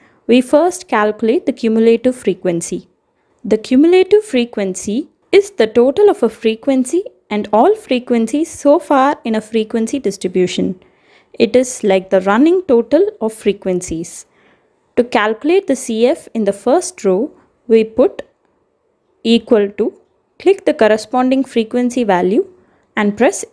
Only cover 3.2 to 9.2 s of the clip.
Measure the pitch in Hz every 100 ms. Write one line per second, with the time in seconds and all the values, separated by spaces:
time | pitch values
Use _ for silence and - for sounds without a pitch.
3.2 | _ _ 202 214 - 254 320 370 370 214
4.2 | 214 254 240 233 196 185 - 220 339 _
5.2 | _ 381 403 - 220 240 247 277 415 330
6.2 | 226 - 220 220 - 262 254 339 427 _
7.2 | - 208 208 208 320 440 - 254 247 240
8.2 | 226 294 330 - 285 320 - 277 269 302